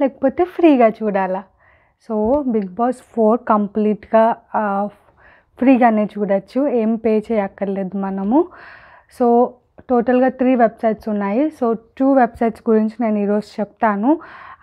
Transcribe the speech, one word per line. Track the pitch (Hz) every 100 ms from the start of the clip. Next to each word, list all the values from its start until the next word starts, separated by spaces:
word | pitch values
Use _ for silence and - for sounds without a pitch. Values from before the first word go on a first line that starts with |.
లేకపోతే | 277 - 269 262
ఫ్రీగా | 359 - 339 269 226
చూడాలా? | 214 214 196 190 185 202 _ _ _ _ _ -
So, | 220 214 294
Bigg | 262 220 190
Boss | 180 240 247 - -
ఫోర్ | 214 240 -
కంప్లీట్గా, | 214 202 220 214 208 - 220 226 220 _ 208
ఆ, | 214 196 202 - _ _ _ _ _ -
ఫ్రీగానే | 254 254 240 214 208
చూడొచ్చు, | 208 202 196 196 254 285
ఏం | 247 220 226
పే | 226 214
చేయక్కర్లేదు | 214 220 196 - 196 196 190 202
మనము. | 196 196 196 269 370 - - - - - _ -
So, | 240 240 247 - _ _ -
టోటల్గా | 247 233 254 254
త్రీ | 254 254 254
వెబ్‌సైట్స్ | 226 220 226 214 -
ఉన్నాయి. | 208 196 214 311
So, | 311 233 226 _ -
టూ | 269
వెబ్‌సైట్స్ | 269 226 - 233 226 -
గురించి | 220 220 214
నేను | 226 214
ఈరోజు | 202 208 - -
చెప్తాను. | 208 - 226 202 226 320 - - - -